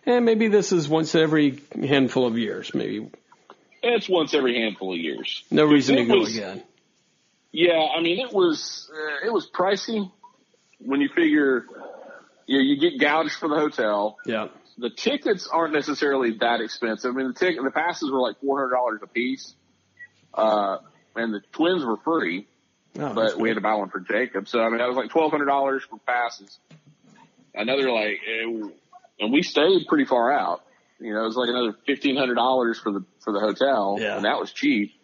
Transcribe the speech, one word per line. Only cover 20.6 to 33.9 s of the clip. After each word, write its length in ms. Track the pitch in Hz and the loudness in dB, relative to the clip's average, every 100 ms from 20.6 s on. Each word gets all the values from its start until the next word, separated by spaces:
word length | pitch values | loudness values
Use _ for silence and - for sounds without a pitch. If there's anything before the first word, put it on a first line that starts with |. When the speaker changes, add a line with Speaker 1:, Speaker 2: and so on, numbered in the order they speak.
| 98 95 - _ _ | 0 -4 -10 _ _
Speaker 2:
and 180 | 117 113 | -6 -6
the 80 | 104 - | -6 -8
twins 320 | - 165 185 | -2 0 0
were 120 | 123 107 | -2 -4
free, 480 | - 165 90 90 - _ _ _ _ - | -2 -2 -2 -6 -10 _ _ _ _ -8
Speaker 1:
Oh, 160 | 147 | -6
Speaker 2:
but 80 | 113 | 0
Speaker 1:
that's 140 | 110 - | 0 0
Speaker 2:
we 120 | 113 | -2
had 60 | |
Speaker 1:
good. 60 | 107 | 0
Speaker 2:
to 80 | 104 | 0
buy 60 | |
one 140 | 107 95 | -2 -4
for 100 | - | -8
Jacob. 480 | 90 107 123 98 101 | -4 -2 -2 -6 -4
So, 120 | 120 | 0
I 80 | 113 | 0
mean, 100 | 117 | 0
that 100 | 123 | -2
was, 80 | 127 | -2
like, 140 | 113 | -2
twelve 200 | 165 156 | 0 2
hundred 160 | 151 139 | 0 0
dollars 360 | 139 139 135 - | 0 0 -2 -6
for 100 | 110 - | -10 -4
passes. 520 | 123 120 - 98 - _ 156 _ _ _ _ _ _ _ | -4 -4 -8 -20 -20 _ -20 _ _ _ _ _ _ _
Another, 360 | - 110 139 131 | -6 -2 0 0
like, 280 | 113 107 98 101 | 0 -2 -4 -6
eh, 400 | 113 113 113 101 - _ - _ - | -6 -6 -6 -10 -14 _ -20 _ -6
and 120 | 107 | 0
we 100 | 143 | 0
stayed 440 | 180 - 165 190 156 | 2 2 4 4 2
pretty 160 | 156 | 0
far 260 | 131 123 117 | 2 2 2
out. 300 | 143 87 87 _ _ _ - | 2 0 -4 _ _ _ -14
You 140 | 113 | -6
know, 60 | 107 | -4
it 40 | 113 | -2
was, 100 | 117 | -2
like, 120 | 120 | -2
another 260 | 123 117 104 - | 0 -2 -4 -4
fifteen 300 | 135 143 135 | -2 0 0
hundred 180 | 131 | 0
dollars 440 | 120 123 131 117 110 | 2 2 2 0 -2
for 140 | 110 | -4
the, 120 | 98 95 _ | -6 -8 _
for 80 | - | -6
the 80 | 101 | -2
hotel, 560 | 107 98 135 127 98 | 0 2 2 2 0